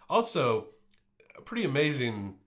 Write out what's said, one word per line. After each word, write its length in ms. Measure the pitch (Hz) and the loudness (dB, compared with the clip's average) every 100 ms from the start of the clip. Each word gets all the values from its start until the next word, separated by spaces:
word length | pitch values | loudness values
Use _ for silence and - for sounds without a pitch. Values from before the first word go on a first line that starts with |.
| - | 0
also, 600 | 196 233 170 123 110 - - _ _ _ _ - - - | 2 2 0 2 2 -2 -18 _ _ _ _ -20 -20 -10
pretty 180 | 233 180 | -4 0
amazing. 680 | 139 151 139 120 104 98 - | 2 2 2 -2 -4 -8 -12